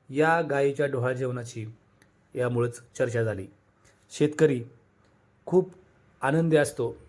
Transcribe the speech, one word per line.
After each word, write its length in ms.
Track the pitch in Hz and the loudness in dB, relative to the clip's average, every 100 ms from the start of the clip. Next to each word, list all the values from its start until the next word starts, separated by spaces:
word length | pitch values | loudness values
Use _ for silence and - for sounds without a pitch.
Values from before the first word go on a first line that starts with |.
| - | -8
या 320 | 135 156 165 | 0 2 2
गाईच्या 440 | 156 139 139 139 143 | 0 0 0 0 -2
डोहाळ 280 | 135 123 | 0 -2
जेवणाची 600 | 127 131 123 120 117 110 - _ _ _ _ _ 135 | -2 -4 -6 -10 -12 -12 -14 _ _ _ _ _ -4
यामुळेच 460 | 123 120 117 117 - - | -2 0 -2 -4 -12 -4
चर्चा 260 | 127 117 | -2 0
झाली. 240 | 113 101 95 - _ _ _ _ _ | -2 -4 -8 -16 _ _ _ _ _
शेतकरी 520 | - 151 151 156 127 117 - _ _ _ _ _ _ - | 0 0 4 2 2 -6 -16 _ _ _ _ _ _ 0
खूप 280 | 180 185 - _ _ _ _ | 0 0 -4 _ _ _ _
आनंदी 360 | 135 156 165 156 | 0 2 4 4
असतो 340 | 143 - 117 - | 2 0 -4 -6